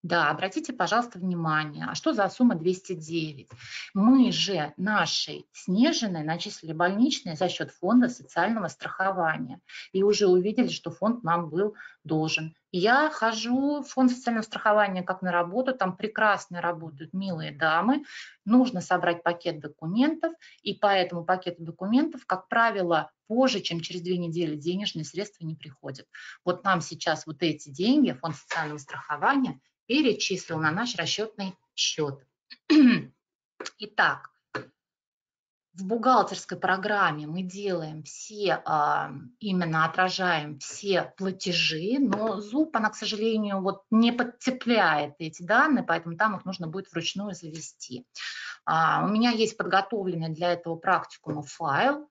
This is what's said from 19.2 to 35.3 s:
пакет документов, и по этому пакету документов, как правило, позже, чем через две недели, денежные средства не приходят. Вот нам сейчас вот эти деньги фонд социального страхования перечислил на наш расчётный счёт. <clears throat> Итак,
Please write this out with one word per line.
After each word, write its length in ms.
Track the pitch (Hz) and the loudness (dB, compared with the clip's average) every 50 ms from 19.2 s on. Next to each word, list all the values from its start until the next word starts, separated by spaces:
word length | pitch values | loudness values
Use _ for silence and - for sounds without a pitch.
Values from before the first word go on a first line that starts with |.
пакет 380 | - 170 175 175 - 175 165 151 | 0 -2 -2 0 -4 -6 -6 -6
документов, 720 | 147 147 - _ 160 160 185 226 262 311 330 320 - 330 330 _ - - - _ | -10 -14 -14 _ -6 -2 2 4 4 2 2 0 -4 -6 -6 _ -20 -20 -20 _
и 120 | _ 208 196 | _ -8 -4
по 140 | - - 202 | 2 2 4
этому 360 | 196 190 180 170 175 175 165 | 4 4 2 0 -2 -6 0
пакету 380 | 175 185 185 180 180 170 - | 0 0 0 0 -8 -8 -8
документов, 640 | 170 160 165 _ 185 202 226 262 311 320 - 254 - | -12 -12 -10 _ -4 2 4 4 2 2 -2 -10 -4
как 220 | _ - 185 - _ | _ -4 -4 -4 _
правило, 640 | 233 233 233 233 214 202 180 170 170 156 151 - _ _ _ _ | 2 2 2 2 2 0 0 2 2 0 0 -2 _ _ _ _
позже, 320 | 214 240 262 262 247 196 | 2 2 2 4 2 0
чем 180 | - - 170 170 | -4 -4 -6 -6
через 220 | 160 - 165 180 | -6 -6 -10 -8
две 160 | 165 180 185 175 | -4 -2 -2 -2
недели, 380 | 175 170 160 170 175 156 151 | -2 -4 -2 -2 -2 -2 -4
денежные 480 | 151 139 165 180 190 208 196 - 165 156 | -4 -4 -4 -4 -2 -4 -6 -6 -6 -10
средства 400 | 135 - 165 208 208 _ _ 165 | -8 -6 -8 -8 -8 _ _ -10
не 80 | 156 160 | -10 -10
приходят. 540 | - - 151 131 _ - 143 139 - - _ _ - - - - - _ | -10 -14 -20 -20 _ -14 -14 -14 -14 -18 _ _ -20 -18 -18 -20 -6 _
Вот 200 | 180 180 180 - | -2 -2 0 2
нам 160 | 196 190 180 | 0 0 0
сейчас 440 | - - 170 - - 170 160 160 - | 0 -6 -10 -6 -2 -2 -2 -2 -4
вот 100 | - 160 _ 180 | -12 -6 _ -2
эти 260 | 165 147 147 - 151 | -2 -2 -4 -10 -18
деньги 400 | 135 135 185 220 269 302 269 190 | -6 -2 2 2 4 4 4 2
фонд 220 | 131 131 - 165 147 | 2 -4 -8 -8 -8
социального 440 | - - _ - 170 156 151 151 147 | -8 -10 _ -6 -6 -4 -6 -8 -12
страхования 840 | 139 - 151 135 - - 151 143 170 226 277 277 254 190 - - _ _ _ _ _ | -12 -12 -14 -14 -8 -8 -6 0 0 2 2 2 0 0 -4 -8 _ _ _ _ _
перечислил 720 | _ 233 294 311 254 202 - - - 196 180 - - 165 156 | _ 0 2 4 2 2 0 -2 -4 -4 -6 -6 -6 -4 -2
на 120 | 156 156 | 0 0
наш 260 | 156 190 240 240 - | 0 0 -4 -4 -4
расчётный 580 | - 165 156 - - 214 220 _ - 196 185 - _ _ _ _ | -4 -4 -2 -2 -4 -4 -6 _ -8 -8 -8 -8 _ _ _ _
счёт. 480 | - - - - - 151 147 139 - _ _ _ _ _ _ - _ _ _ | -4 -2 -2 0 -2 -4 -4 -4 -10 _ _ _ _ _ _ -20 _ _ _
<clears throat> 440 | 311 311 277 247 214 165 139 - _ _ _ _ _ _ _ _ _ _ - - _ _ | 8 8 10 8 8 4 0 -8 _ _ _ _ _ _ _ _ _ _ -14 -14 _ _
Итак, 520 | - 208 _ - 196 156 139 - - - _ _ _ _ _ - - - _ _ _ _ _ _ _ _ _ _ _ _ | -14 -8 _ 0 2 2 0 -2 -10 -20 _ _ _ _ _ -12 -12 -12 _ _ _ _ _ _ _ _ _ _ _ _